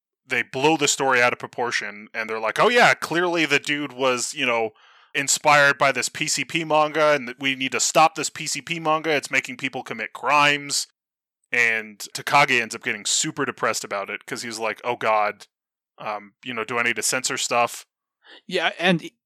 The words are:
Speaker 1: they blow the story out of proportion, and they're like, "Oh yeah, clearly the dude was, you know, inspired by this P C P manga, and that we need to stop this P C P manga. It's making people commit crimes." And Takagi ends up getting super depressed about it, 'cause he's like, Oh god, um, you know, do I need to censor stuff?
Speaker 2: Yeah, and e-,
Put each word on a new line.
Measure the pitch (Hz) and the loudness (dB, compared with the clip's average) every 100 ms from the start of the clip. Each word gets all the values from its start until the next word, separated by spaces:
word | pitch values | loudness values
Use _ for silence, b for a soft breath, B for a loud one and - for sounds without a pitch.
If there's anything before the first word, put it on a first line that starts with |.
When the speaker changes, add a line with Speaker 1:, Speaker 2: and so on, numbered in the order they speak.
| _ _ - | _ _ -6
Speaker 1:
they | 123 | -4
blow | 113 131 147 160 | -4 2 2 4
the | 143 | 2
story | - 135 127 | 0 2 4
out | 123 | 4
of | 120 | 2
proportion, | 131 - 120 - 104 104 107 | -6 -6 -4 -4 -6 -12 -12
and | 117 110 | -10 -6
they're | 110 | -4
like, | 110 107 | -2 2
"Oh | 185 | 4
yeah, | 247 190 123 | 6 4 4
clearly | - 160 180 170 156 | 0 0 0 0 2
the | 139 | 0
dude | 139 147 147 | 0 -6 -6
was, | 123 131 123 113 | -2 0 0 -4
you | 151 131 | -4 -2
know, | 117 113 - b b b 151 | 0 -2 -6 b b b -6
inspired | 135 - 156 147 143 139 | -2 0 4 6 6 4
by | 139 | 2
this | 123 117 | 0 -2
P | - 147 | -4 -4
C | - | -2
P | 135 165 | -4 -4
manga, | 160 151 151 151 151 | 0 2 2 2 2
and | 147 120 | 2 -2
that | 123 | -6
we | 139 131 | -4 -2
need | 131 | -2
to | 120 | -2
stop | - 165 160 - | 0 4 4 4
this | 143 | -8
P | - 156 | -8 -8
C | 147 | -8
P | 131 170 | -6 -4
manga. | 160 156 160 | 0 0 0
It's | 147 - | -2 0
making | 135 - 123 | -2 -2 -4
people | 135 131 | -6 -6
commit | - 117 110 | -10 -10 -10
crimes." | - 120 147 143 143 143 135 - _ _ _ _ _ _ | -6 0 4 4 2 -2 -6 -6 _ _ _ _ _ _
And | 123 117 113 107 104 - | 0 2 2 -4 -12 -14
Takagi | - - 143 143 123 | -10 0 4 4 4
ends | 113 113 | 0 -4
up | |
getting | - 110 95 | -6 -6 -2
super | - 156 147 | -2 -2 -2
depressed | 131 - 120 110 | -4 -2 -2 -2
about | 110 101 98 | -4 -6 -6
it, | 104 - | -10 -10
'cause | 123 | -10
he's | 120 110 | -8 -6
like, | 110 104 | -6 -4
Oh | 120 120 | -4 -2
god, | 117 107 104 104 - _ _ _ _ - | 0 2 2 -2 -14 _ _ _ _ -14
um, | 113 104 101 _ 123 | -10 -10 -12 _ -10
you | |
know, | 120 | -6
do | 110 120 | -4 0
I | |
need | 120 113 | 0 0
to | |
censor | - 131 123 135 | -2 -2 -2 -4
stuff? | - 120 120 - - _ _ _ B B B | -2 2 0 -2 -18 _ _ _ B B B
Speaker 2:
Yeah, | 175 165 - | -2 -2 0
and | 175 165 | 2 2
e-, | 170 _ | -2 _